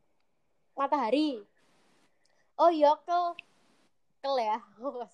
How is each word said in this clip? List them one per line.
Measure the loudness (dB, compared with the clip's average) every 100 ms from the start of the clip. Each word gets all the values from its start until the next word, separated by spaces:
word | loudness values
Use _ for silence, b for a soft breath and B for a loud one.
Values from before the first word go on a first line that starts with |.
| _ _ _ _ _ _ _ -6
Matahari." | -2 -2 0 0 0 -4 -12 _ _ _ _ _ _ _ _ _ _ 2
"Oh | 2
iya, | 6 4 2
kel, | 0 -2 -2 -6 -16 _ _ _ _ _ _ _
kel | -4 -4
ya." | -2 -6 -8
<laughs> | -12 -10
Oh, | -10 -14